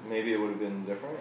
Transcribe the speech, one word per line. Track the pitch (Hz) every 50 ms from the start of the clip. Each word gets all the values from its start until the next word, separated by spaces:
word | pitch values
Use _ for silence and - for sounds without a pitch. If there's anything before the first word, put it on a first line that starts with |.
| -
Maybe | 110 113 110 110 117 113
it | 107
would | 107 104
have | 101 98
been | 107 101 98 98 95
different, | 95 101 98 - 143 156 -